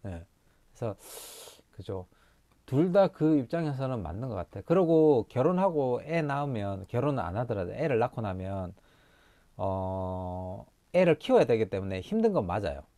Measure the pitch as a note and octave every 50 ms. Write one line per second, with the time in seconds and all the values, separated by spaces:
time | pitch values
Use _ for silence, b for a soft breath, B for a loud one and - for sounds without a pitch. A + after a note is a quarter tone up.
0 | - G2+ F2+ E2 F2 _ _ _ _ _ _ _ _ _ _ - B2 A2+ G2 B
1 | B B B B B B B B B B B B B _ _ - F#2 - G2 F#2
2 | F#2 _ b b b b b b b _ _ _ _ - - C3 E3 F#3 F3 G3+
3 | G3 F3+ - - D3+ D#3 D#3+ D3 B2 A2+ - E3+ E3 D3+ C#3 C3 C3+ C3 C3 A#2
4 | F#2 D#2 E2+ G2 B2 C3 A2 F#2 F2 - - G2 - - E3 F#3 F#3 D#3+ E3 D#3+
5 | D#3 D#3 D3 A#2+ G2+ - - B2 C3 D#3+ F#3 F3+ F#3+ G3 E3 D3+ C3+ B2+ B2 A2+
6 | - C#3+ D#3+ E3+ D#3+ C#3+ C#3 C#3+ C#3+ C#3+ C3 A2 G2+ G2+ G2 F#2+ G2 - - A#2+
7 | B2 D3+ C#3+ B2+ F#2 E2+ F2+ G#2+ B2 A#2+ A#2 G2+ F2+ F2+ F#2+ A2+ D3 E3 C3 A2
8 | A#2 B2 - - A2 G2+ F#2 F#2 F#2 F#2+ G2 G2 F#2 F2 F2+ b b b b b
9 | b b b b b b b b b b b - F#2+ F#2+ F#2+ F#2+ F#2+ F#2 F#2+ F#2+
10 | F#2 F#2 F#2 F#2 F#2 F2+ F2+ F#2 F#2 F#2 F#2 G#2 - _ _ _ _ _ - F3
11 | F#3 F3 D#3+ - - - B3+ A3+ E3 - B2 A2 A2 F#2 - G2 F#2+ F#2+ F#2+ F#2
12 | F#2 - G3+ A3+ A3+ A3+ G3 D#3+ A2 F2 F2 G#2+ G2+ E2 C#2 C#2+ - _ _